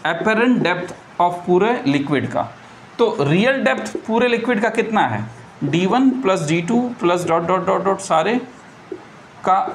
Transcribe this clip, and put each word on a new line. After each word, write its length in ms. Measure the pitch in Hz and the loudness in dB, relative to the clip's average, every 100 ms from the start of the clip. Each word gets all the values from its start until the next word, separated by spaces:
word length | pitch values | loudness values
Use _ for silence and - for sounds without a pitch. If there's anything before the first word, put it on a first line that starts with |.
| 151 | -4
apparent 520 | 170 214 214 254 233 | -2 0 2 2 2
depth 320 | 160 180 180 - - - | 2 -2 -6 -14 -12 -2
of 100 | 175 | 0
पूरे 520 | - - 180 208 247 - | 0 2 2 2 0 0
liquid 420 | 139 139 143 120 | 0 0 -2 -2
का। 200 | - - - - - - - | -4 -6 -8 -20 -20 -12 -2
तो 180 | 226 - | 0 0
real 440 | 143 175 233 269 | 0 2 2 2
depth 340 | 214 214 208 - | 0 -2 -6 -8
पूरे 300 | - 220 247 | -2 0 2
liquid 340 | 233 233 226 | 0 0 0
का 80 | 220 | 0
कितना 380 | 220 220 214 139 | -2 -2 0 0
है? 180 | 104 107 - - - | -2 -8 -14 -20 -8
D 220 | 143 160 185 | -2 0 2
one 240 | 233 269 | 4 2
plus 380 | - 190 190 151 | 2 0 0 0
D 140 | 170 | -2
two 300 | 170 233 247 240 | 0 0 0 -2
plus 260 | 175 175 165 | 0 0 0
dot, 220 | 165 170 | 0 0
dot, 180 | 185 175 | -2 0
dot, 200 | 170 180 | 0 0
dot, 140 | 185 | -2
सारे 420 | - 160 180 247 - - - - - - - - - - - | 0 0 2 -2 -4 -18 -20 -20 -16 -16 -16 -20 -20 -6 0
का 260 | 190 190 | 0 0